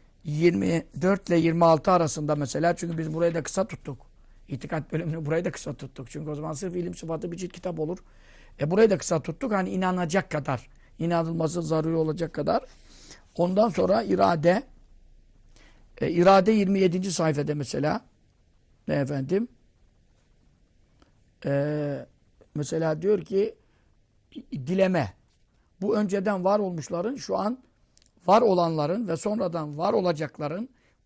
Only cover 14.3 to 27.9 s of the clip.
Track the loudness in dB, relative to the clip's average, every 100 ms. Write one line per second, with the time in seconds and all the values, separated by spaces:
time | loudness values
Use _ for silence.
14.3 | 4 4 2 0 -14 -20 -20 -20 -20 -20
15.3 | _ -20 -20 -20 -20 -20 -6 -2 4 6
16.3 | 8 6 4 4 4 2 2 -2 0 0
17.3 | 0 -2 -4 -4 -2 -2 -2 -6 _ _
18.3 | _ _ _ _ _ -4 -2 -2 -4 -2
19.3 | -2 -2 _ _ _ _ _ _ _ _
20.3 | _ _ _ _ _ _ _ _ _ _
21.3 | _ -2 0 0 -2 -4 -6 -10 _ _
22.3 | _ _ -8 -4 -2 0 0 0 0 0
23.3 | -2 -2 -4 _ _ _ _ _ _ _
24.3 | -20 -12 -10 -4 2 2 2 -2 -6 _
25.3 | _ _ _ _ _ -2 0 0 -2 -2
26.3 | 0 2 2 0 -6 -6 -6 -4 -6 -4
27.3 | -2 -2 -4 _ _ _